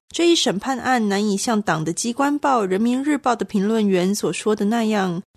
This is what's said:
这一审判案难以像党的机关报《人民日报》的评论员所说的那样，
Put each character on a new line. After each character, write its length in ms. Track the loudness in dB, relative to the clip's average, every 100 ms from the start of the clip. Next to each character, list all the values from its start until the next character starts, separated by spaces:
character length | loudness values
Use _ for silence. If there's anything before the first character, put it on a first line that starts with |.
| -6
这 160 | 0 2
一 80 | 4
审 220 | 2 -2
判 200 | -4 -4
案 280 | 0 0 2
难 180 | 0 0
以 120 | 0
像 240 | 0 0
党 240 | 0 -2 -2
的 80 |
机 180 | -4 -4
关 260 | -2 0 0
报 240 | 0 0 0
《人 160 | 0
民 200 | 0 0
日 140 | 0 0
报》 180 | 0 -2
的 80 | -2
评 200 | 0 0
论 220 | 2 2
员 260 | 2 2
所 200 | 0 -2
说 220 | -2 -2 0
的 100 | 0
那 200 | 0 0
样， 360 | 0 -2 -4 -10